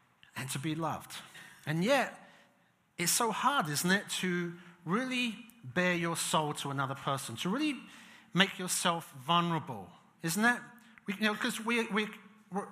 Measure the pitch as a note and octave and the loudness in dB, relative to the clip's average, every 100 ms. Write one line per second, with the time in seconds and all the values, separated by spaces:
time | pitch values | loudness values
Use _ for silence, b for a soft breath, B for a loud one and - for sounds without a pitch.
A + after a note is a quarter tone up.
0 | b _ - - C3 C#3+ D#3+ D#3 D#3+ A2+ | b _ -16 -10 -6 -4 -4 -2 -2 -4
1 | - - - B B B B D#3+ G3+ C#4 | -8 -14 -16 B B B B 0 4 4
2 | F#3+ - - B B _ _ _ _ - | 2 -4 -18 B B _ _ _ _ -4
3 | E3+ - A#3 F#3+ B3+ C#4+ D3+ C#3+ F3+ G3 | 0 2 2 2 2 2 2 0 4 2
4 | - - F#3 F3 E3+ E3+ B B D3+ G#3 | 2 -2 0 0 -2 -6 B B -2 -2
5 | B3+ B3+ A#3+ G3+ - - B2+ F3+ F3+ F3 | 0 0 -2 -4 -12 -18 -6 2 2 2
6 | E3+ E3 - E3+ D3+ D3 C#3 C3+ C3+ C3+ | 0 -2 2 2 2 -2 -4 -2 -2 -2
7 | - C3+ - A#2 F3 B3 D4+ B3 - B | -2 -2 -2 -4 -2 0 0 -2 -8 B
8 | B B B E3+ F#3+ - F#3 - F3+ E3+ | B B B 4 4 2 -4 0 2 0
9 | - C#3 B2+ E3+ E3+ D#3+ C#3 A2 F#2 - | -4 -6 2 2 4 0 -4 -10 -12 -18
10 | - _ E3 F3+ A#3 A#3+ - - B B | -20 _ -4 2 4 2 -2 -20 B B
11 | - F#3+ G#3+ G#3+ B3+ - A3 A#3+ - G3+ | -8 0 0 2 -2 -2 0 0 0 0
12 | G#3+ - - - - F#3+ - | -2 -6 -18 -20 -10 -6 -6